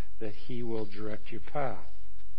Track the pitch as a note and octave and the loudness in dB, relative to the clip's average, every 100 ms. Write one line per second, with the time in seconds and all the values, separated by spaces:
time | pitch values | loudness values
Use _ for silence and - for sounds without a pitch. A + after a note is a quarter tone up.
0 | - - A2 - - B2 A#2+ A2+ G#2+ G2+ | 0 0 0 0 0 0 0 0 0 0
1 | G#2+ G#2 - A2+ - D3 C3 F#2+ - - | 0 0 0 0 0 0 0 0 0 0
2 | - - - | 0 0 0